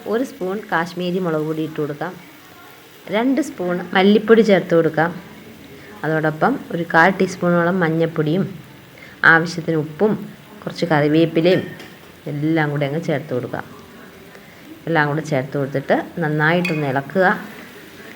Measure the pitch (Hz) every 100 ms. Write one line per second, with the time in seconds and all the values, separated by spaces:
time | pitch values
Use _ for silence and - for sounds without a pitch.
0 | - 220 262 - 180 208 208 170 170 175
1 | 180 185 175 156 156 160 156 156 147 147
2 | 170 185 - - - - - - - -
3 | - 202 254 269 - - 180 180 180 190
4 | 196 214 220 226 208 185 180 165 160 156
5 | 170 170 - - - - - - - -
6 | 147 160 156 156 196 285 - 170 165 165
7 | 175 190 185 - 175 175 170 185 165 160
8 | 165 160 151 180 - - - - - -
9 | - - 151 165 165 - 160 160 143 -
10 | 214 185 - - - - 170 - 170 151
11 | 147 156 165 165 170 180 - - - -
12 | - - 147 143 151 160 147 143 139 156
13 | 175 139 - 123 123 - - - - -
14 | - - - - - - - - - 160
15 | 147 151 147 135 139 147 135 139 143 262
16 | - 170 151 151 151 175 180 156 143 131
17 | 143 190 185 185 - - - - - -
18 | -